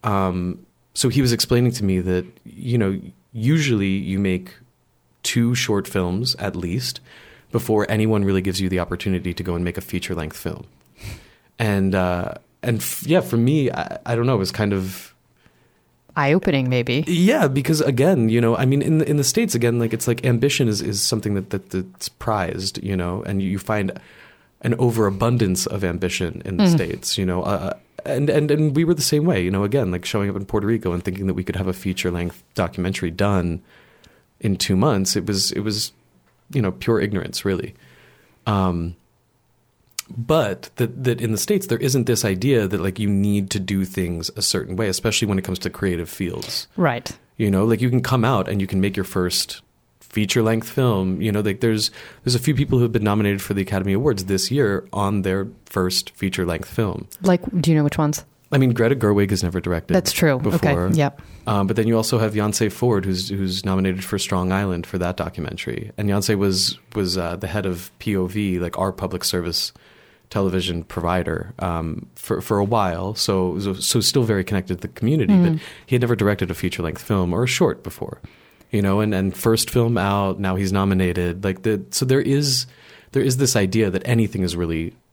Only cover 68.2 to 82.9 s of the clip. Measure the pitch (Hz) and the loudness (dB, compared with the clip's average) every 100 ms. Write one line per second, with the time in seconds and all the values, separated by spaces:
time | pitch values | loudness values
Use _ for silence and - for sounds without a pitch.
68.2 | 92 104 104 90 87 - 95 92 95 90 | 0 -2 -2 -2 -2 -2 -2 -2 -6 -4
69.2 | - 90 85 82 - - - - - _ | -2 -2 -2 -4 -6 -10 -20 -20 -20 _
70.2 | _ 104 98 92 90 85 82 - 85 90 | _ -2 0 0 -2 -4 -6 -4 0 0
71.2 | 82 80 85 - 92 82 82 78 - - | 0 -4 -6 -6 -4 -4 -4 -8 -12 -18
72.2 | - - - 104 101 117 98 85 92 107 | -6 -6 0 0 2 2 0 -2 -6 -4
73.2 | - 98 92 85 101 95 - 123 101 139 | 0 0 0 -2 -4 -4 0 0 2 2
74.2 | 113 104 92 101 90 90 85 - 110 156 | 2 0 0 -2 -2 -6 -6 -4 0 2
75.2 | 120 202 175 156 - - - 123 123 113 | 6 6 6 2 -4 -20 -2 0 2 2
76.2 | 101 101 90 90 92 - 85 80 - 101 | 2 2 -2 -2 -4 -2 -6 -6 -2 0
77.2 | 90 87 123 - 165 - - - - - | 2 0 0 2 0 0 -8 -10 -12 -12
78.2 | - - - _ _ 107 101 98 107 95 | -18 -20 -20 _ _ 0 2 2 2 2
79.2 | 95 92 - 113 - 123 117 117 98 101 | 0 0 0 2 2 2 2 2 0 0
80.2 | 98 95 98 92 98 98 98 95 90 87 | 0 -2 -2 0 0 2 2 2 2 0
81.2 | 87 87 98 95 110 107 98 - 127 131 | -2 -2 -4 -2 -2 -2 -2 -4 2 2
82.2 | - 139 147 127 - - - | 2 0 0 -2 -4 -12 -20